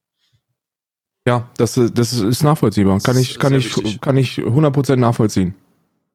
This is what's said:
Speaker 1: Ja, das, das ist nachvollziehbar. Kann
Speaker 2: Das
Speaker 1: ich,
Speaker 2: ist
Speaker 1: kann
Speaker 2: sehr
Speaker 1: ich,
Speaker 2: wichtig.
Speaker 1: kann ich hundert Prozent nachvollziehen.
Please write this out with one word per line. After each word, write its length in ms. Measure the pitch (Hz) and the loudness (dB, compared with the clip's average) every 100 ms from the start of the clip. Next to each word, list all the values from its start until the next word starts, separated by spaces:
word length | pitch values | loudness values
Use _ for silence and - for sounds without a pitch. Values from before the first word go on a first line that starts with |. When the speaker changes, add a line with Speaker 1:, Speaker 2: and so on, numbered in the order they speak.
| _ _ _ _ _ _ _ _ _ _ _ _ 123 | _ _ _ _ _ _ _ _ _ _ _ _ -2
Speaker 1:
Ja, 240 | 123 117 - | -2 -4 -2
das, 220 | 117 - 117 | -2 0 0
das 200 | 117 117 | 0 -2
ist 300 | 120 101 127 | 0 -2 2
nachvollziehbar. 560 | 147 156 117 101 98 95 | 0 2 0 2 2 2
Kann 160 | - 127 | 2 0
Speaker 2:
Das 80 | |
Speaker 1:
ich, 80 | 127 | 0
Speaker 2:
ist 80 | - | -2
Speaker 1:
kann 100 | 143 | 0
Speaker 2:
sehr 100 | 135 | 0
Speaker 1:
ich, 180 | 123 - | 0 -4
Speaker 2:
wichtig. 240 | 107 180 | -4 -4
Speaker 1:
kann 160 | - 135 | -2 0
ich 200 | 123 - | 0 -4
hundert 340 | - 127 151 | -2 2 2
Prozent 260 | 139 135 127 | 0 0 2
nachvollziehen. 540 | 117 117 107 - 90 - _ _ _ _ _ | 2 0 0 0 -2 -4 _ _ _ _ _